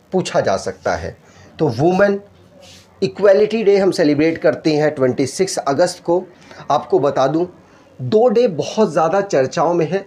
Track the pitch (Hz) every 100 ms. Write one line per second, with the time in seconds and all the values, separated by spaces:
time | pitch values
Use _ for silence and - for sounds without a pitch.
0 | _ 185 - 170 107 95 - 92 101 85
1 | 85 - _ - - - 156 110 160 185
2 | 202 202 - _ _ - - - _ _
3 | 190 - 202 196 214 226 196 202 190 -
4 | 151 143 160 165 165 131 160 151 151 -
5 | 131 120 135 - 190 - - 139 180 -
6 | - 175 190 - - - - 143 147 180
7 | 139 139 135 156 180 - _ _ _ -
8 | 127 214 247 220 247 147 139 - 208 151
9 | 165 196 196 151 131 - 156 175 156 190